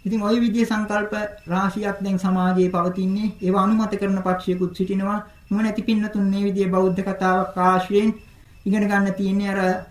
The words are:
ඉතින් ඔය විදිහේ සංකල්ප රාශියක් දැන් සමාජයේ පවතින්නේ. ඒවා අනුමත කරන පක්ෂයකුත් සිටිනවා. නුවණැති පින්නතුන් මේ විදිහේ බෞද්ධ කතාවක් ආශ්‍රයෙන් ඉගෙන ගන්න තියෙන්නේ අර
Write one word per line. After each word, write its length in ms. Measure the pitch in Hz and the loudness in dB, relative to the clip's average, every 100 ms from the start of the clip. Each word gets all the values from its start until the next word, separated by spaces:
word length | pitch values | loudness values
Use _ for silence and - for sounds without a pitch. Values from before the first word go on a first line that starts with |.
ඉතින් 220 | 196 220 | -2 -2
ඔය 140 | 202 233 | 0 2
විදිහේ 300 | 233 220 226 | 2 2 0
සංකල්ප 420 | 214 208 208 208 214 208 - | 0 -2 -2 -2 -6 -8 -10
රාශියක් 540 | - 180 196 208 208 196 | -4 -2 0 -2 -4 -4
දැන් 180 | 196 190 | -2 -2
සමාජයේ 520 | 190 185 185 185 185 | 0 2 2 2 2
පවතින්නේ. 640 | 180 180 180 190 196 214 - | 2 -2 -2 -2 0 -2 -4
ඒවා 260 | 185 196 | 0 2
අනුමත 300 | 202 220 214 196 | 2 2 0 -2
කරන 220 | 196 196 | -2 -2
පක්ෂයකුත් 500 | 185 180 - 180 180 | 0 -2 -2 -2 -2
සිටිනවා. 460 | - 185 196 196 208 - - | -2 -2 -2 -2 -4 -6 -20
නුවණැති 380 | - 196 220 220 | -4 -2 0 -2
පින්නතුන් 440 | - 214 214 208 196 | 0 0 0 0 0
මේ 180 | 196 | 0
විදිහේ 260 | 202 190 190 | 0 0 2
බෞද්ධ 320 | 185 185 180 | 2 2 0
කතාවක් 540 | 196 185 185 185 190 - | -2 0 2 2 0 0
ආශ්‍රයෙන් 520 | 180 185 185 202 220 214 - - - - | 2 2 4 2 2 -2 -10 -20 -20 -8
ඉගෙන 260 | - 208 202 | -2 0 2
ගන්න 280 | 202 196 | 2 0
තියෙන්නේ 360 | 190 196 196 202 | 0 0 0 0
අර 100 | 196 185 185 180 | 0 0 0 -6